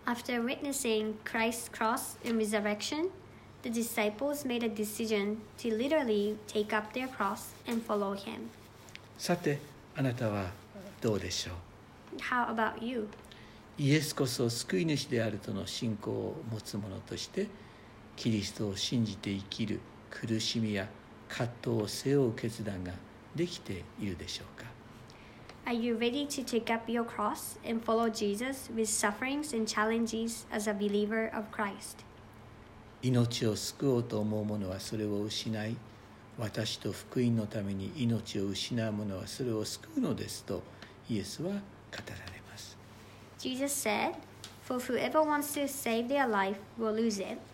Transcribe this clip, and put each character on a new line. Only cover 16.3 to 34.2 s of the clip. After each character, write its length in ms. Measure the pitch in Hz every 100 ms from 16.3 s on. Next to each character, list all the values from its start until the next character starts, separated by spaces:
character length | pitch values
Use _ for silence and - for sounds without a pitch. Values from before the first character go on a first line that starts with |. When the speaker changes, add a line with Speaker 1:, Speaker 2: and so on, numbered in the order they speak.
| 101 117
Speaker 2:
持 80 | 110
つ 180 | - 107
者 200 | 104 95
と 140 | - -
し 120 | -
て、 200 | - 202 - - - - - - -
キ 160 | 120
リ 120 | 110
ス 120 | 98 -
ト 140 | 107
を 60 | 98
信 300 | - 127 110
じ 120 | 95
て 120 | -
生 160 | 98 98
き 180 | - 107
る 120 | 98 - - -
苦 300 | - 110 110
し 180 | - 120
み 160 | 110
や 140 | 101 98 - - - -
葛 240 | - 120 -
藤 160 | - 113
を 40 | 104
背 280 | - 131 143
負 140 | 127
う 40 |
決 320 | 110 117 - 104
断 180 | 95
が 80 | 90 90 - - - 143
で 100 | 175
き 160 | -
て 220 | - 92 85 -
い 80 | 107
る 100 | 87
で 100 | -
し 140 | -
ょ 40 | - -
う 20 |
か？ 100 | - - - - - - - - - -
Speaker 1:
Are 100 | -
you 220 | 240 233 220
ready 300 | 240 269 285
to 180 | -
take 280 | 240 233 233
up 160 | 226 226
your 160 | 233 233
cross 520 | - 208 302 - -
and 200 | - 226
follow 260 | - 226 233
Jesus 600 | 214 208 202 254 269 - 226
with 140 | 220
sufferings 640 | - 208 208 254 285 294
and 140 | 233 220
challenges 800 | - 214 226 226 226 226 226 -
as 160 | 220 208
a 60 |
believer 540 | 202 208 202 208 226 220
of 240 | - 208
Christ? 520 | - 202 196 - - - - - - - - - - - -
Speaker 2:
「命 420 | 127 123 117 - 117
を 100 | 104
救 380 | - - 143
お 40 | 123
う 60 |
と 160 | 117
思 220 | 107